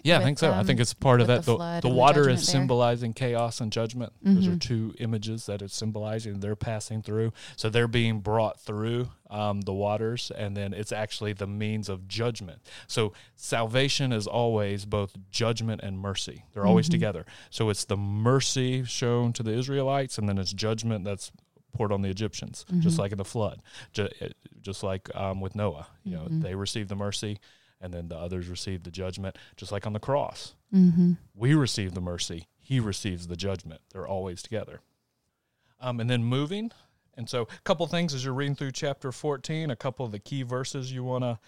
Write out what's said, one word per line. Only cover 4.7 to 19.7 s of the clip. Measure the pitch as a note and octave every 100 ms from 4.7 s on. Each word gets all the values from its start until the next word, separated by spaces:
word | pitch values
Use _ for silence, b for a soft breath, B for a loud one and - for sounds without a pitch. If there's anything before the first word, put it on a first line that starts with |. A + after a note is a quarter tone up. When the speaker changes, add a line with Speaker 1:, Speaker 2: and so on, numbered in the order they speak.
| A2+ A2 -
Speaker 1:
images | A2+ A2+ G#2+ A2 -
that | G#2
it's | G2
symbolizing. | - A2 G#2+ G#2+ A2 G#2+ G2
They're | G2+
passing | G#2+ A#2 A2 - A2
through. | G#2 G#2+ A2+ - B B
So | A2
they're | A2+ A#2
being | A#2+ A#2 A2
brought | G2 A2 G#2+ -
through, | - G#2+ A2 A#2+ B2 - -
um, | G#2 G#2 G2+
the | G2
waters, | G2 G2+ G#2+ A2 A#2 - -
and | G#2 G2+
then | G2
it's | G2 A2
actually | G#2+ G#2+ - G#2
the | G2 G2
means | G#2 G#2+ G#2+ G2
of | F#2+ F#2+
judgment. | G2+ A#2+ A2 F#2 - - B B
So | B2 G#2+ - B
salvation | B - A#2 A2+ B2+ C#3 - C3
is | A2+ G2+
always | A#2 A#2+ G#2+ G2+ G2+
both | G#2 G#2 G2+ G2 F#2+
judgment | - A2+ A2+ A2+ A2
and | G2 F#2+
mercy. | G2 F#2+ - B1 -
They're | G#2 G2
always | F2 E2
Speaker 2:
Mm-hmm. |
Speaker 1:
together. | E3+ A2 E2+ - B B
So | - A2
it's | G2+
the | - G2+
mercy | G2+ G#2 A2+ C3+ - C3+ B2+ C3
shown | B2 - A#2+ A#2+ A#2+
to | A#2
the | A2
Israelites, | A2+ C3